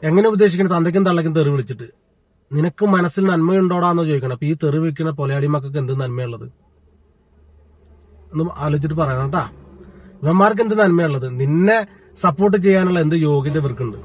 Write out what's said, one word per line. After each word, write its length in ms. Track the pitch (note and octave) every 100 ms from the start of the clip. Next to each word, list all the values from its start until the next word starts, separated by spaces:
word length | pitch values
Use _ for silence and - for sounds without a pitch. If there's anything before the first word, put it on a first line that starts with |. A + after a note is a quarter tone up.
| D#3
എങ്ങനെ 180 | F3 A3
ഉപദേശിക്കണം? 400 | G#3+ G#3 F3 F#3+ F3
തന്തയ്ക്കും 280 | E3 F3+ F#3+
തള്ളയ്ക്കും 260 | F3+ D#3+ D#3
തെറി 120 | C#3+
വിളിച്ചിട്ട്. 340 | C#3+ B2 A2+ A#2 _ _ _ _ _ _ C#3+
നിനക്ക് 300 | E3 - G#3 F#3
മനസ്സിൽ 280 | F3 E3+ F#3+
നന്മയുണ്ടോടാന്ന് 720 | F3 E3 F#3+ F#3 F3 F3 E3+ D#3+
ചോദിക്കണം. 260 | C#3+ C3 B2
അപ്പൊ 100 | D3
ഈ 20 | D#3+
തെറി 160 | D#3 D3
വിളിക്കുന്ന 280 | D#3+ C#3+ D#3+ C#3+
പൊലയാടി 280 | C#3 C#3 C#3+
മക്കൾക്ക് 260 | D3 C#3 C#3+
എന്ത് 100 | C3 C3+
നന്മയുള്ളത്? 460 | C3 B2 B2 A#2 A#2+ _ _ _ _ _ _ _ _ _ _ _ _ _ _ - _ - -
ഒന്ന് 140 | D#3 E3 -
ആലോചിച്ചിട്ട് 340 | D3 D3 D3+ D#3
പറയണം 260 | D3 C3 C3+
കേട്ടാ. 160 | C3+ A#2+ - - - - - - -
ഇവന്മാർക്ക് 400 | C#3+ F3+ G3+ G#3+ A3+
എന്ത് 100 | G#3+
നന്മയുള്ളത്? 440 | G3+ E3+ E3 C#3 B2+ B2
നിന്നെ 360 | C#3 D#3 F#3+ A3 G#3 - - -
സപ്പോർട്ട് 340 | F3+ C#3+ G3+ G3+ F#3
ചെയ്യാനുള്ള 320 | F#3+ F#3 F3+ D#3
എന്ത് 120 | E3 D3+
യോഗ്യത 300 | C#3+ C#3 D3
ഇവർക്കുണ്ട്? 340 | C#3 A#2+ A#2+ G2+